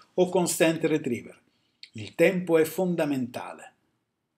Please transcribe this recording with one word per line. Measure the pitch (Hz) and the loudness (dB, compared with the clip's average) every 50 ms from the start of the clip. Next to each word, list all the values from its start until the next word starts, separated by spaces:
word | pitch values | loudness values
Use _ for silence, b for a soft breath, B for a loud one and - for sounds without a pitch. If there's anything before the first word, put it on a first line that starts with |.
| B B B | B B B
o | - 185 180 | 0 0 2
con | - 190 175 | 2 0 0
stent | 160 - - 175 160 165 160 - | 0 2 2 2 2 2 2 0
retriever. | 156 156 151 156 131 120 104 92 - - - _ _ _ _ _ _ _ _ - - _ | 0 0 0 0 -2 -4 -4 -6 -12 -18 -20 _ _ _ _ _ _ _ _ -20 -20 _
Il | 110 104 98 - | -14 -14 -14 0
tempo | - 165 180 196 180 180 175 165 | 2 2 2 2 0 0 2 2
è | 160 156 | 2 2
fondamentale | 156 - - 190 180 175 160 156 147 143 131 127 117 - 123 92 90 - - - - _ _ _ _ _ _ _ _ _ _ _ _ _ | 2 0 -2 -2 -2 0 -2 -2 -2 -2 -4 -4 -6 -8 -10 -12 -12 -14 -16 -20 -20 _ _ _ _ _ _ _ _ _ _ _ _ _